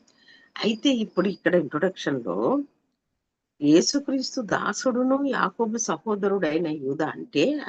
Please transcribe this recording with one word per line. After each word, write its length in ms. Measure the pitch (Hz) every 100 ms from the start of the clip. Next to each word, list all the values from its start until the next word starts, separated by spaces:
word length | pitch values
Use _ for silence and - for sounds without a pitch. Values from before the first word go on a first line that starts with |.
| _ _ _ - _ -
అయితే 260 | 208 220 285 247
ఇప్పుడు 240 | 214 - 190
ఇక్కడ 260 | 180 170
ఇంట్రొడక్షన్ 720 | 175 147 151 180 185 - 139
లో 400 | 113 90 120 285 285 _ _ _ _ _ _ _ _ -
"యేసుక్రీస్తు 800 | 147 160 - 285 277 269 254 -
దాసుడును 840 | 214 - - 208 262 240 254 269 285
యాకోబు 500 | 202 185 - 226 226
సహోదరుడైన 880 | - 160 220 208 196 196 165 156 170
యూదా" 420 | 156 135 151 151
అంటే 360 | 120 - 143 202 302